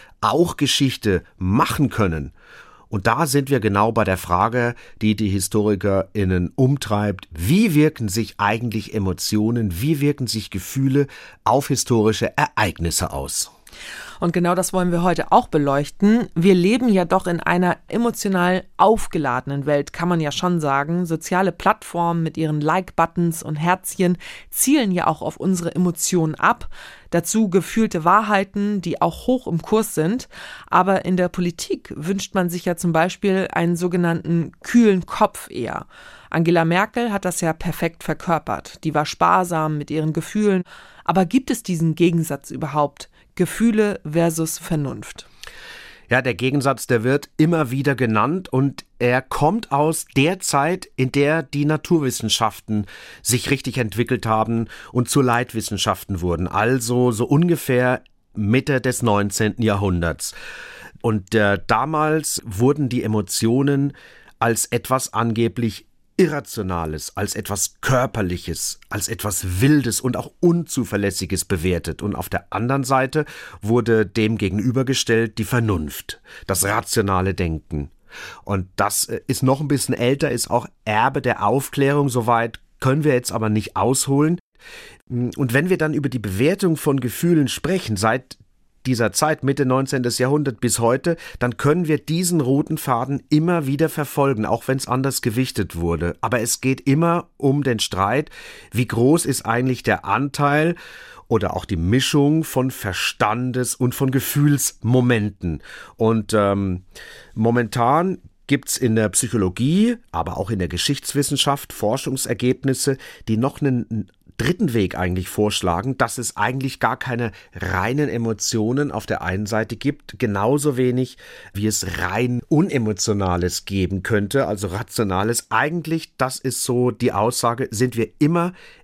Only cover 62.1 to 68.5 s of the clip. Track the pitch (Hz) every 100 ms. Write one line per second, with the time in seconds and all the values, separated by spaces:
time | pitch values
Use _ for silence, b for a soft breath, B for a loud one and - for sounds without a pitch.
62.1 | 156 - - 113 95 127 147 131 123 107
63.1 | 107 - - 113 131 139 143 139 B B
64.1 | B B _ 117 110 - 120 - 131 -
65.1 | 107 117 110 113 123 113 - - _ _
66.1 | - 170 147 - 117 92 87 80 78 -
67.1 | - 104 110 - 101 - - 120 127 127
68.1 | 117 92 90 -